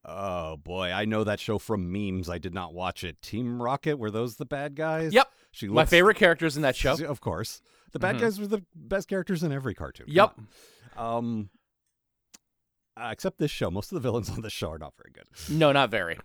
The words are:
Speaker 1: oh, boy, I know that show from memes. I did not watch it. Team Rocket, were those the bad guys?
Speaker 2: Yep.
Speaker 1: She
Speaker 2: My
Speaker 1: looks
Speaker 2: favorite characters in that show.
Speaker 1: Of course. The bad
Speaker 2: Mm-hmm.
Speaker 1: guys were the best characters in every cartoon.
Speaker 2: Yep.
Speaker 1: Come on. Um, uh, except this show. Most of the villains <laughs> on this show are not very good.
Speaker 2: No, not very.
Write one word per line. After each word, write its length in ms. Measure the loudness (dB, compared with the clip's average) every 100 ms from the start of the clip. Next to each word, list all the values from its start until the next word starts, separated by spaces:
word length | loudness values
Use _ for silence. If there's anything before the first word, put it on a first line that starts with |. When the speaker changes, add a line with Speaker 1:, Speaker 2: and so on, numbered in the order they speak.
| -12
Speaker 1:
oh, 520 | -8 -6 -4 -6 -10
boy, 340 | -8 -4 -2
I 140 | -2 0
know 180 | 0
that 160 | 0 -2
show 180 | -2 -4
from 340 | -2 -4 -2
memes. 380 | -4 -4 -4 -4
I 80 | -6
did 160 | -6
not 200 | -8 -8
watch 300 | -6 -6 -6
it. 180 | -10 -12
Team 400 | -10 -6 -6 -4
Rocket, 360 | -2 -2 -2 -2
were 140 | -4
those 240 | -4 -6 -6
the 80 | -8
bad 300 | -6 -8 -4
guys? 360 | -2 -2 4
Speaker 2:
Yep. 140 | 4 4 _ _
Speaker 1:
She 160 | -10 0
Speaker 2:
My 140 | 4
Speaker 1:
looks 80 | 8
Speaker 2:
favorite 260 | 8 8 8
characters 380 | 6 6 0 2
in 60 |
that 120 | 0 2
show. 180 | 0 0 -2
Speaker 1:
Of 140 | -6
course. 420 | -4 -4 -6 -10 _ _ _
The 60 | -4
bad 160 | -2 2
Speaker 2:
Mm-hmm. 80 | 0
Speaker 1:
guys 140 | 0
were 80 | -4
the 160 | -4 -6 -20
best 320 | -4 -4 -2
characters 340 | -4 -2 -2
in 80 | -2
every 220 | -2 -4
cartoon. 320 | -6 -10 -12 2
Speaker 2:
Yep. 260 | 6 6 4
Speaker 1:
Come 120 | -20 _ -20 _ -20 -10
on. 200 | -4 -2
Um, 320 | -2 -4 -6 _ _ _ _ _ _ _ _ -20 _ _ _ _ _ -12
uh, 140 | -10
except 280 | -4 -6 -2
this 100 | -2
show. 200 | 0 -2
Most 200 | -4 -6
of 40 | -4
the 60 |
villains 280 | -2 -2 -4
<laughs> 20 |
on 100 | -8
this 120 | -8
show 160 | -6 -8
are 60 | -8
not 160 | -14 _
very 140 | -20
good. 120 | -20 -20 -16 -4 4
Speaker 2:
No, 160 | 6
not 180 | 6 4
very. 280 | 2 -2 -6